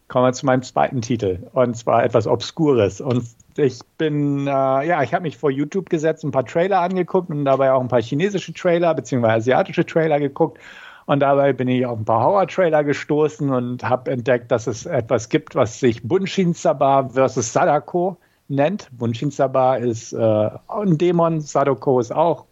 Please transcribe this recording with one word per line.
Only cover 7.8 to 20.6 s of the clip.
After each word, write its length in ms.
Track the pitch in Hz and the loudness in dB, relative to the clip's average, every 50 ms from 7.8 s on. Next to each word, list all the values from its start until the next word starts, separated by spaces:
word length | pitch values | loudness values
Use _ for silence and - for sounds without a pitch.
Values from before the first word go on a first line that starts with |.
ein 60 | 127 113 | 2 0
paar 120 | 127 120 | 0 0
chinesische 520 | 113 - 143 143 185 208 208 170 - - 160 | 0 0 -2 -2 -2 -2 -2 -4 -6 -8 -10
Trailer 400 | - - 180 170 170 175 165 156 | -4 0 0 2 2 2 0 0
beziehungsweise 420 | 139 - - 139 123 120 110 110 | -2 -4 -2 0 2 2 4 2
asiatische 500 | 113 110 127 127 151 - - 151 180 165 | 2 2 2 2 2 0 0 -2 -2 -2
Trailer 340 | - - 170 160 160 147 143 | 0 0 0 2 2 2 0
geguckt. 400 | 147 139 143 - 165 151 - - - - - - - - - - _ | 0 -2 0 0 0 -2 -2 -6 -20 -20 -20 -20 -20 -20 -20 -14 _
Und 140 | - 147 139 | -2 0 2
dabei 340 | 139 139 139 139 139 143 131 | 2 2 4 4 2 2 0
bin 140 | 123 127 | 0 -2
ich 180 | 127 127 123 123 | 0 0 0 0
auf 140 | 123 120 110 | -2 -4 -4
ein 60 | 107 | -2
paar 180 | 117 110 110 120 | 0 2 2 2
Horror-Trailer 600 | 151 196 196 185 - - - 185 165 156 151 147 | 2 2 2 0 0 0 0 2 2 2 2 2
gestoßen 640 | 147 139 - - - 151 147 151 147 147 - 147 139 | 0 -2 -4 -2 -2 0 2 2 0 0 -2 -2 -2
und 360 | 131 123 123 123 123 123 - | 0 -2 -2 -4 -6 -6 -2
hab 200 | 117 127 127 - | -2 -2 -2 -2
entdeckt, 440 | 147 139 123 113 139 123 120 120 - | -4 -6 -2 0 0 0 0 0 -2
dass 160 | 131 117 - | -2 -2 -2
es 180 | 135 110 - - | -4 -6 -6 -6
etwas 440 | 170 170 127 113 - 135 113 113 - | -4 -4 -4 0 0 -2 -2 0 -2
gibt, 240 | - 151 - - - | -2 -2 -2 -2 -2
was 240 | 151 120 - - - | 0 0 0 0 0
sich 220 | - 123 113 - - | 0 0 0 -2 -2
Bunshin 500 | 113 165 196 190 - - 196 185 170 170 | -2 -2 -2 -2 -2 -2 0 0 0 0
Saba 560 | - - 170 151 143 147 135 139 135 135 127 | 0 0 -2 0 2 2 2 4 2 2 0
versus 440 | 117 131 135 120 117 131 117 117 - | 0 0 0 2 0 -2 -4 -2 0
Sadako 640 | 139 160 170 143 151 - - - 175 175 196 170 - _ _ _ _ _ | 2 2 2 2 0 -2 -4 -4 -2 -2 -2 -4 -8 _ _ _ _ _
nennt. 420 | - 139 139 143 160 202 202 - - | -4 0 0 0 0 0 -4 -8 -14
Bunshin 380 | 127 117 117 117 117 117 147 147 | -10 -4 -4 -4 -2 -2 -4 -4
Saba 460 | - - 139 131 131 135 131 127 131 | -2 0 0 0 2 2 2 2 2
ist, 380 | 117 120 123 113 113 - - - | 2 0 -2 -2 -4 -6 -8 -4
äh, 360 | 117 113 110 107 107 107 - - - | 0 2 2 4 2 2 0 -2 -8